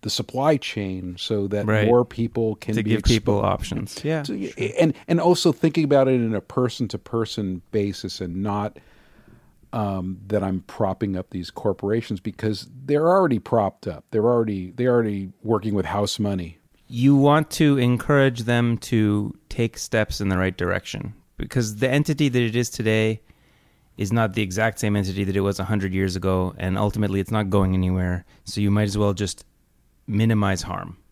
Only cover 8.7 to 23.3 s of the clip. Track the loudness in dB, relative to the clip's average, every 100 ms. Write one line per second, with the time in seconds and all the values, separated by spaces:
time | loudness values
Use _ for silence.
8.7 | -8 _ -20 _ _ -20 -20 _ _ _
9.7 | -4 -4 -4 -6 -10 -2 -2 0 -4 -6
10.7 | -2 -2 0 -4 -4 -6 -8 -10 -4 -4
11.7 | -2 -2 -2 -2 -8 -8 -4 -4 -4 -8
12.7 | -16 -2 2 4 4 4 0 2 2 2
13.7 | -2 -10 -10 _ 0 2 2 2 -2 -6
14.7 | -2 2 4 2 -2 -6 -10 0 0 2
15.7 | -2 0 -2 -2 -2 -2 -2 -6 -14 _
16.7 | _ _ 2 4 6 6 4 2 2 4
17.7 | 4 2 2 2 4 4 2 0 2 2
18.7 | -2 0 2 2 2 -2 -8 _ -4 -4
19.7 | -4 -4 -2 -2 -2 -2 0 0 -2 -2
20.7 | -4 -6 -10 -10 -12 _ -12 -4 -2 -2
21.7 | -2 0 2 0 0 0 2 0 0 -2
22.7 | -2 0 2 2 -2 _